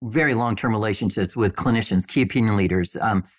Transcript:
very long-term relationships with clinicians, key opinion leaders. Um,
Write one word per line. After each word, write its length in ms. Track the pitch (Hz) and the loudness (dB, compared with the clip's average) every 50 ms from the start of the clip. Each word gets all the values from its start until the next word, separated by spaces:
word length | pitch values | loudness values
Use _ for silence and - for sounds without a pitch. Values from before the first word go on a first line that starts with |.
| 123 | -8
very 280 | 113 110 160 156 143 | -4 0 0 2 2
long-term 380 | 120 113 120 117 113 - - 120 | 2 0 0 0 -2 0 0 0
relationships 640 | 110 107 110 107 98 - 113 98 - 107 95 - - | 0 0 0 0 -2 -2 -2 -2 -2 -2 -4 -2 -2
with 200 | 120 107 95 - | 0 0 0 0
clinicians, 500 | - - 127 117 113 107 - 98 92 90 | 0 0 0 2 0 0 0 0 0 0
key 160 | - - 139 | 0 0 0
opinion 340 | 123 - - 127 113 110 104 | 0 0 2 2 2 2 2
leaders. 400 | 101 92 82 90 92 85 - - - | 2 2 2 0 0 -2 -2 -4 -4
Um, 240 | - 113 101 95 - - _ | -2 0 0 -2 -4 -6 _